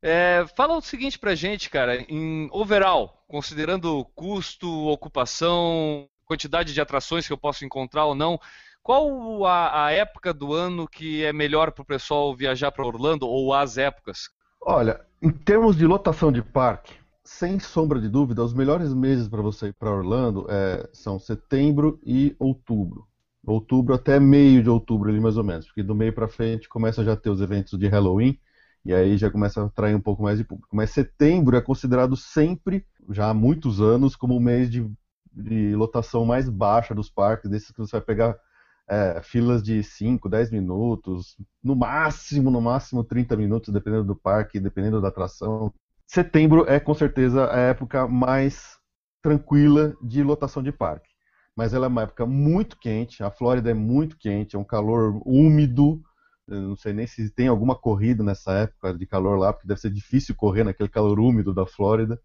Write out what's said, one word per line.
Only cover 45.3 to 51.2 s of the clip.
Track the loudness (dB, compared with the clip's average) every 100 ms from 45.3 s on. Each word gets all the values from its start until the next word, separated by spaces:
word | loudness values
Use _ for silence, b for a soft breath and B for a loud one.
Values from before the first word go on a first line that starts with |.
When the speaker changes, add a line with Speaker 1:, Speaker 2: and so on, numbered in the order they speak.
| -6 -6 -4 -6 -8 _ _ _
Speaker 2:
Setembro | -2 2 4 6 6 6
é, | 2
com | 2
certeza, | 0 0 2 2 2 2
a | 2
época | 2 0 -4 -2 0
mais | 0 2 2 0 -4 -20 -20 _ _ _ _
tranquila | 0 0 4 6 8 6 4 -2
de | -6 -2
lotação | 0 0 -4 -6
de | -8
parque. | -4 -6 -6 _ _